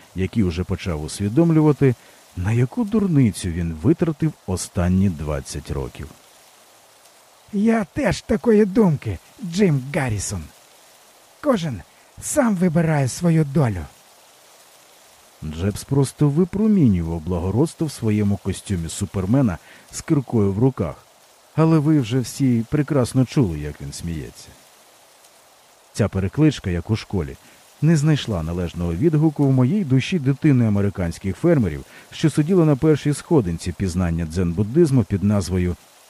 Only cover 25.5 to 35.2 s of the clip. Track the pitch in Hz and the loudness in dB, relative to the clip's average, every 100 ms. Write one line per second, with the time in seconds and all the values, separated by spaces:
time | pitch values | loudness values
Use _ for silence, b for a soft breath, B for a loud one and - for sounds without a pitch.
25.5 | _ _ _ _ - 101 95 95 - 151 | _ _ _ _ -4 -2 -2 -2 2 0
26.5 | - 98 87 92 110 - 98 71 67 b | 0 -4 -4 -2 -4 -4 -6 -6 -10 b
27.5 | b b - 151 160 156 143 - 90 80 | b b -2 2 2 2 0 -2 -4 -4
28.5 | 87 87 85 87 85 165 151 160 151 143 | -4 -6 -4 -4 0 2 2 2 2 2
29.5 | 131 127 214 151 131 - 185 131 135 156 | 2 2 0 0 0 0 -2 -2 0 2
30.5 | 127 113 101 101 - 85 - 95 92 170 | 4 2 2 0 -2 -6 -4 -6 0 2
31.5 | 156 95 71 - B B - 156 156 151 | 2 2 -4 -12 B B -2 -2 0 2
32.5 | 190 156 139 156 151 147 139 - 160 87 | 4 4 4 2 2 0 -4 0 2 2
33.5 | 82 90 - 98 87 90 82 80 82 87 | -4 -6 -4 -2 0 0 -2 -4 -2 -2
34.5 | 85 104 147 165 131 101 98 | -2 0 2 4 2 0 0